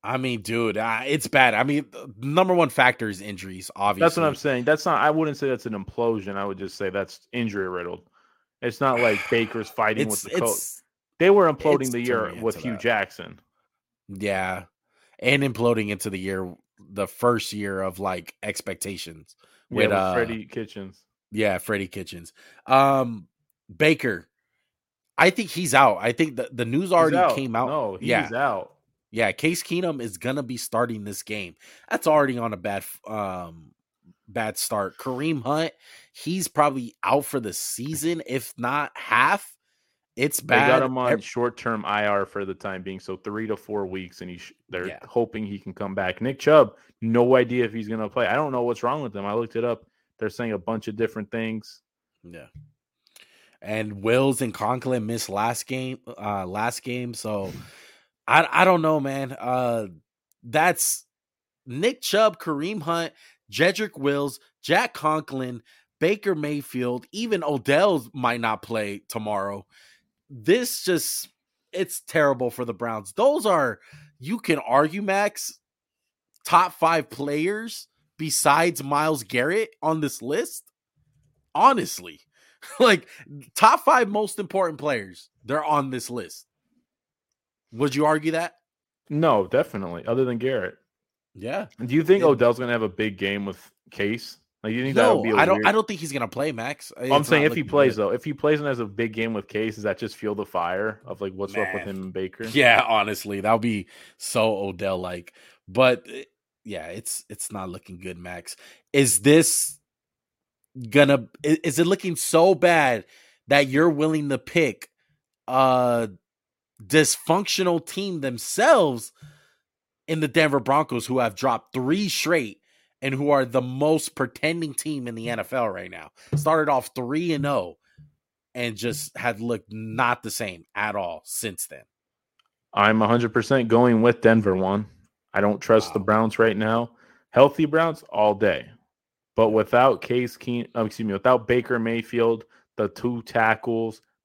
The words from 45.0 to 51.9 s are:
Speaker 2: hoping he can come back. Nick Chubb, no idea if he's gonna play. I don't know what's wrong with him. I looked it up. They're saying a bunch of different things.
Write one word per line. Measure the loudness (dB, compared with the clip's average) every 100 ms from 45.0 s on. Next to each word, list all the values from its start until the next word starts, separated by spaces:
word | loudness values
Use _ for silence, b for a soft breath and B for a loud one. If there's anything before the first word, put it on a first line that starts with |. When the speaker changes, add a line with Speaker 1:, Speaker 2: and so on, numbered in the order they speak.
| -4
Speaker 2:
hoping | -2 -2 -4
he | -8 -10
can | -12
come | -10 -8 -4
back. | -4 -4
Nick | -6 0
Chubb, | 6 6 6 0 b _
no | 0 2 4 4
idea | 4 0 -2
if |
he's | -4 -8
gonna | -6 -6
play. | -2 0
I | 0
don't | -2
know | -2
what's | -2 -2
wrong | -4 -4
with | -6 -8
him. | -4
I |
looked | -4 -4 -4
it |
up. | -4 -4 _ _ _ _
They're | -8
saying | -6 -6
a | -6
bunch | -6 -6 -6
of | -4
different | -4 -4 -8
things. | -6 -4 -6 -12 -20 _